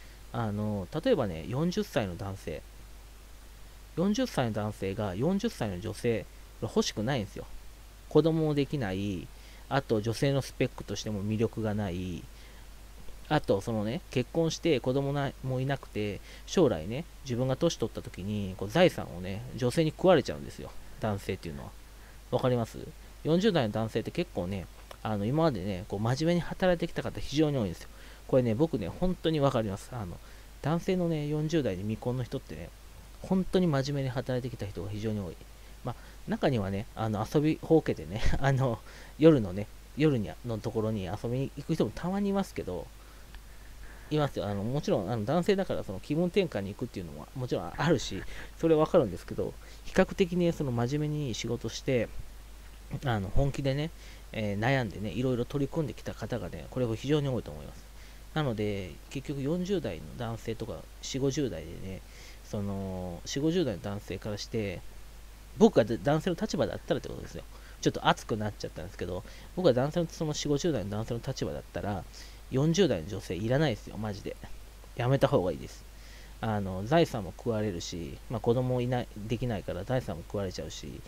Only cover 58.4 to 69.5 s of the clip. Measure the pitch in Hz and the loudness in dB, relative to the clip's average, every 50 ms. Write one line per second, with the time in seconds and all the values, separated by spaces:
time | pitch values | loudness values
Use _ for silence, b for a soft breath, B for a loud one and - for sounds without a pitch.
58.4 | 151 135 113 101 107 104 101 98 95 87 - - - - - 139 131 - 143 139 | 0 0 0 0 0 0 0 -2 -4 -6 -10 -12 -12 -10 -8 -6 -6 -4 -4 -2
59.4 | 131 139 165 180 180 180 208 175 139 113 87 78 - 76 - - 123 113 113 113 | 0 0 0 0 0 0 0 0 0 -2 -4 -6 -8 -10 -8 -6 -4 -4 -4 -4
60.4 | - - 113 - 110 101 90 80 - - - - - - - 135 131 139 131 160 | -4 -4 -4 -4 -4 -6 -6 -8 -10 -12 -14 -12 -8 -6 -2 0 2 2 2 2
61.4 | 143 120 85 80 76 82 - 87 - 95 95 - B B B B B B B B | 0 0 -2 -4 -6 -8 -8 -8 -8 -8 -8 -10 B B B B B B B B
62.4 | - - - 107 101 101 98 95 98 95 92 92 90 90 85 85 - - - 139 | -12 -8 -4 -4 -2 -2 -2 -2 -4 -4 -4 -4 -4 -6 -6 -8 -8 -6 -2 0
63.4 | 139 160 165 185 170 131 101 80 - 101 101 101 - - 87 98 - 113 104 98 | 2 2 4 2 2 2 0 -2 -4 -4 -4 -4 -6 -6 -6 -6 -4 -4 -6 -6
64.4 | - - - 117 107 101 87 85 - - - - - - - - - - - - | -6 -4 -2 -2 -2 -2 -4 -6 -8 -10 -12 -12 -14 -14 -14 -16 -16 -16 -16 -18
65.4 | - - - - 202 226 - 147 117 107 120 - 92 139 147 160 - 196 170 - | -16 -8 4 8 8 8 10 8 6 6 4 2 4 4 4 4 4 2 0 0
66.4 | 214 - - 160 120 98 - - - - 165 - - - 117 113 - - - 170 | -2 0 2 2 2 2 0 -2 -2 -2 -2 -2 -2 -4 -8 -8 -8 -8 -8 -10
67.4 | - B B B B B B - - 151 - - - 147 175 - - - 123 107 | -10 B B B B B B -2 0 0 0 2 4 2 2 2 0 -4 -2 -2
68.4 | 107 107 104 - - 104 - - 80 101 - - 101 90 87 92 B B B B | -2 -2 -4 -6 -8 -8 -8 -8 -10 -8 -8 -6 -6 -4 -4 -4 B B B B
69.4 | B B | B B